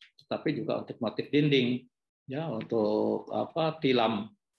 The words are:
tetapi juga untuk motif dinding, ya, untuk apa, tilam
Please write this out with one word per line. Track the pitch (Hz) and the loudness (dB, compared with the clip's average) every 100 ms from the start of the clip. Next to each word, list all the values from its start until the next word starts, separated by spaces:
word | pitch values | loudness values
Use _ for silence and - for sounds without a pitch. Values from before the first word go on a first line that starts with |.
| - _ | -20 _
tetapi | - 120 - 143 | -6 -4 -2 -2
juga | 107 113 107 | -2 -4 -4
untuk | - | -4
motif | 110 - - | -4 -4 0
dinding, | 147 151 139 123 123 - _ _ _ - | 2 4 4 2 0 -6 _ _ _ -10
ya, | 135 165 | -8 -4
untuk | 110 - 117 107 107 107 107 - | -6 -2 0 2 2 2 0 -2
apa, | 110 107 165 160 156 | -4 -4 -2 -2 0
tilam | 135 123 113 107 110 _ _ | 2 4 2 0 -6 _ _